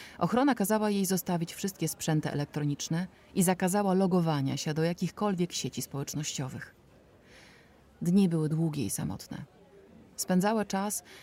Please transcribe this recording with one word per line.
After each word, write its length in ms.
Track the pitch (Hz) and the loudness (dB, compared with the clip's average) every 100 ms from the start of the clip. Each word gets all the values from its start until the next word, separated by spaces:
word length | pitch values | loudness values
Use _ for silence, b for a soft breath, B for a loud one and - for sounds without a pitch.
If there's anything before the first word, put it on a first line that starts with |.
| B B | B B
Ochrona 360 | 170 240 285 | 0 4 4
kazała 360 | 240 196 214 214 | 2 2 2 2
jej 160 | 202 180 | 2 2
zostawić 480 | 185 - 175 165 | 0 0 -2 -2
wszystkie 340 | - 196 - 156 | -6 -6 -2 -4
sprzęty 420 | - - 156 151 | -2 0 0 0
elektroniczne 760 | 143 143 147 147 143 - 165 185 B B | -2 -4 -2 -2 -2 -2 -4 -4 B B
i 80 | - | 0
zakazała 520 | 175 180 185 202 202 | 2 4 2 2 2
logowania 600 | 185 190 180 165 147 135 139 | 4 4 4 2 2 0 -2
się 180 | - | -2
do 80 | 151 | 0
jakichkolwiek 720 | 160 175 175 - 208 180 175 | 0 0 -4 -2 -2 0 -2
sieci 300 | - 131 - | -2 -6 -6
społecznościowych. 920 | - 139 143 143 151 - 131 - - - - - - - B B B B B B B - | -8 -6 -6 -6 -6 -6 -6 -8 -14 -18 -20 -20 -20 -20 B B B B B B B -4
Dni 260 | 170 190 190 | 2 4 6
były 200 | 165 151 | 4 0
długie 360 | 160 165 147 | 2 0 0
i 60 | 110 | -4
samotne. 540 | - 151 - - - 139 - - - - - - - | -2 -4 -6 -10 -14 -14 -18 -20 -20 -20 -20 -16 -8
Spędzała 480 | - 185 202 220 | 0 4 4 2
czas, 380 | 202 190 202 - - B | 0 -2 -2 -4 -8 B